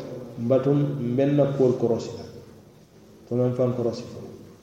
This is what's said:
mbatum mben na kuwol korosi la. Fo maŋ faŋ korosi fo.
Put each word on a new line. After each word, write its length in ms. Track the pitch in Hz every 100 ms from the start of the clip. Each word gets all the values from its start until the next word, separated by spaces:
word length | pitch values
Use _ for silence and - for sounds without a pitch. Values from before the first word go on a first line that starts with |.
| - - - -
mbatum 580 | 120 131 139 143 143 143 120
mben 220 | 123 139 143
na 100 | 135
kuwol 280 | - 127 113
korosi 320 | 117 117 - -
la. 60 | - - - - - - - - - - -
Fo 60 | 123
maŋ 180 | 127
faŋ 220 | 123 123 120
korosi 280 | 117 -
fo. 160 | - - - - - -